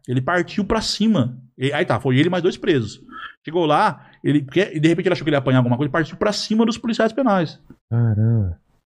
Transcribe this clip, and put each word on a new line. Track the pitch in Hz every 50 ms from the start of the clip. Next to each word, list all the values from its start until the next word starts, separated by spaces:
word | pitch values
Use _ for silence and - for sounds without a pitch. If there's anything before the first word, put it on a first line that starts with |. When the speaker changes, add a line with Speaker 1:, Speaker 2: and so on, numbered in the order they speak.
| _
Speaker 1:
ele | - 123 131
partiu | 127 165 175 180 175 175 - 214 196
pra | 202 233 220
cima. | 214 - - - 208 226 214 165 117 123 - - - - _
E, | - 127 139 143
aí | 147 175
tá, | - 127 107
foi | - 139 127 131
ele | 156 175
mais | 180 180 160
dois | 190 -
presos. | - - - 160 127 110 98 - - - - - - - - - _ -
Chegou | 147 156 180 170
lá, | 151 147 170 214 202 139 - - - _ _ -
ele | 139 139 151 139
quer, | 127 - 180 202 - -
e | 156
de | 147 160
repente | 170 175 170
ele | 185 180
achou | - -
que | 151
ele | 135
ia | 139
apanhar | 131 139 131 127
alguma | 123 - 120
coisa, | 120 147
ele | 139 135
partiu | 165 156 - -
pra | - 208 208 202
cima | - - - 214 220 233
dos | 226 226 -
policiais | - 233 220 - 220 226 226
penais. | 285 262 233 202 185 165 - - - _ - - _ _ -
Speaker 2:
Caramba. | 113 117 117 113 107 104 110 113 117 110 101 90 82 - _ _ _ _ _ _